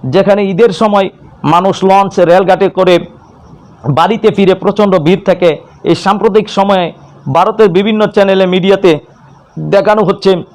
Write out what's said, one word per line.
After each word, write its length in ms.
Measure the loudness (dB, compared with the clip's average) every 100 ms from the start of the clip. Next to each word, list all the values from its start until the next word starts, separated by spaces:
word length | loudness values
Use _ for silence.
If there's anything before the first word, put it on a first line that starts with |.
| 0
যেখানে 380 | 0 2 0
ঈদের 260 | 0 0 0
সময় 400 | 0 -2 0 -2 -6 -20 -8
মানুষ 400 | -2 0 0 -2
লঞ্চ, 360 | 2 2 0 0
রেলঘাটে 500 | 2 2 2 0 0
করে 300 | 0 2 0 -2 -20 -20 -20 -20 -20 -20 -12 -6
বাড়িতে 420 | -2 0 0 0
ফিরে 240 | 0 0 0
প্রচণ্ড 440 | -2 -2 0 0
ভিড় 220 | 0 -2
থাকে, 360 | 0 0 0 -2 -10 -10
এই 120 | -4 -2
সাম্প্রতিক 540 | -2 -2 0 -2 -2
সময়ে 440 | -4 0 0 -2 -8 -20 -16 -4
ভারতের 360 | -2 -2 2 2
বিভিন্ন 380 | 2 -2 -2 -2
চ্যানেলে, 380 | 0 0 0 0
মিডিয়াতে 540 | 0 0 2 2 0 -4 _ _ -20 _ -12
দেখানো 440 | -2 0 0 0
হচ্ছে 400 | 0 -2 -2 -2 -4